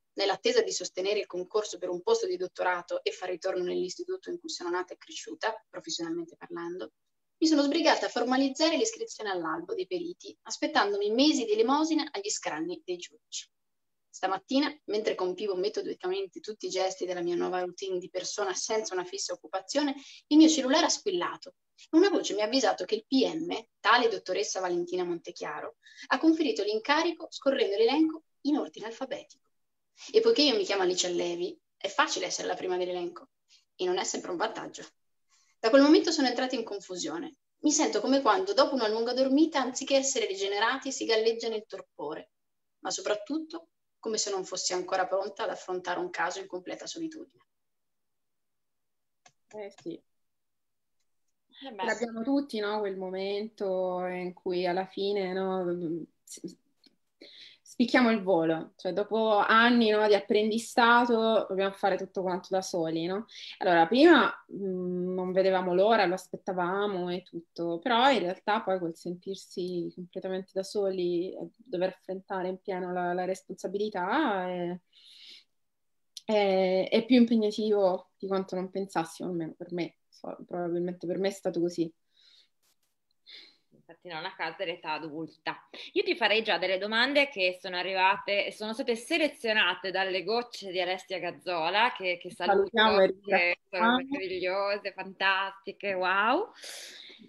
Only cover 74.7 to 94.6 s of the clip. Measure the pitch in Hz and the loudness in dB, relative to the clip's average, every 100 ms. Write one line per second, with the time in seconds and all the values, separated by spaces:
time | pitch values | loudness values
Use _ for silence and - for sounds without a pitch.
74.7 | 175 _ _ - - - - _ _ _ | -6 _ _ -20 -20 -20 -20 _ _ _
75.7 | _ _ _ _ - - 214 202 190 185 | _ _ _ _ -14 0 2 4 2 2
76.7 | 185 190 220 226 247 233 226 208 208 214 | 2 2 0 4 6 6 4 0 0 0
77.7 | 202 190 180 - - 190 190 190 185 185 | 2 2 0 -6 -12 -4 -2 -2 -6 -6
78.7 | 190 196 175 165 - - 175 160 - 175 | -6 -6 -4 -6 -8 -8 -6 -8 -10 -10
79.7 | 175 165 _ _ _ - - - 180 175 | -8 -8 _ _ _ -14 -14 -10 -8 -4
80.7 | 175 175 175 170 175 196 196 190 180 175 | -4 -4 -6 -6 -2 -2 -4 -6 -2 -2
81.7 | 175 165 - _ _ _ _ _ _ _ | -2 -6 -6 _ _ _ _ _ _ _
82.7 | _ _ _ _ _ _ - - _ _ | _ _ _ _ _ _ -20 -20 _ _
83.7 | _ - 165 180 160 180 - 165 165 180 | _ -20 -18 -10 -8 -8 -6 -8 -6 -6
84.7 | 165 160 151 160 147 160 - - 151 - | -6 -6 -6 -6 -10 -10 -10 -8 -8 -12
85.7 | - - 339 392 339 214 214 214 175 185 | -20 -6 -2 0 2 2 2 2 0 0
86.7 | 190 202 220 269 285 285 196 185 180 190 | -2 0 0 2 2 2 2 -2 -2 -6
87.7 | 180 180 190 185 202 - 202 - 196 214 | -4 -2 2 4 4 0 0 -2 -4 -8
88.7 | 226 240 226 - 330 302 285 226 214 185 | -6 -2 -2 0 0 0 -2 -2 2 2
89.7 | 185 190 185 190 185 175 226 240 - 196 | 0 -2 -2 0 -2 -2 -2 -4 -10 -8
90.7 | 180 180 185 - 185 175 151 175 175 160 | -2 -2 -2 -6 -6 -6 -8 -6 -2 0
91.7 | 196 240 - 185 175 180 - 180 196 196 | 2 2 0 -4 -4 -6 -4 2 4 4
92.7 | 226 220 208 190 190 196 190 175 175 _ | 4 4 6 4 2 0 2 2 0 _
93.7 | 185 226 254 269 226 185 185 180 190 | 0 2 2 0 -6 -6 -4 -2 -2